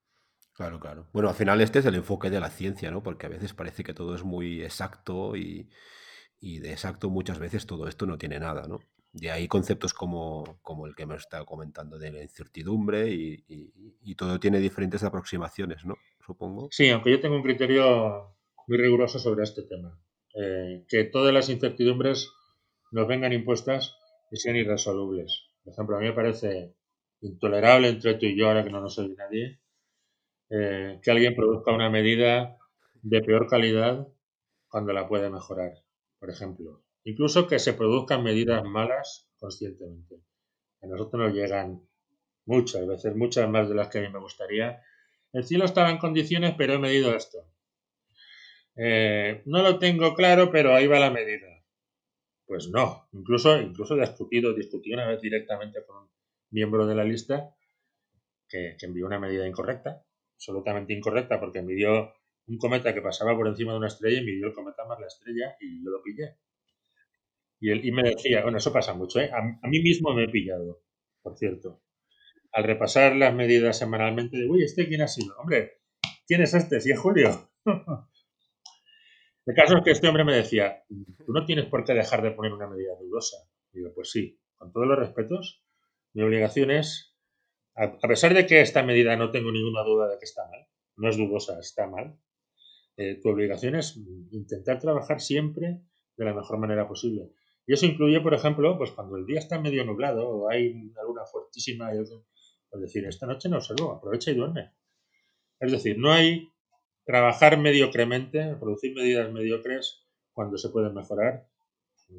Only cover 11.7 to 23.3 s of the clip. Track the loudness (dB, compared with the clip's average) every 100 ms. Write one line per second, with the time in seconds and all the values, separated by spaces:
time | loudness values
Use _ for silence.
11.7 | -16 -16 -14 -14 -14 -16 -18 -20 -12 -4
12.7 | -2 0 0 -2 -4 -6 -10 -16 -20 -20
13.7 | _ -20 _ -16 -8 -6 -2 2 2 0
14.7 | -2 -4 -2 -4 -6 -8 -10 -10 -10 -10
15.7 | -10 -12 -14 _ _ -20 -14 -12 -12 -6
16.7 | 2 4 4 4 2 2 -2 0 0 2
17.7 | 4 6 4 2 -4 -14 _ _ _ 0
18.7 | 4 6 4 2 0 -2 0 -2 -6 -12
19.7 | -12 -14 -18 _ _ _ -8 -6 -4 -6
20.7 | -10 -2 -2 0 2 4 4 2 0 -2
21.7 | 2 2 2 0 -2 -6 _ _ _ _
22.7 | _ _ -2 0 0 0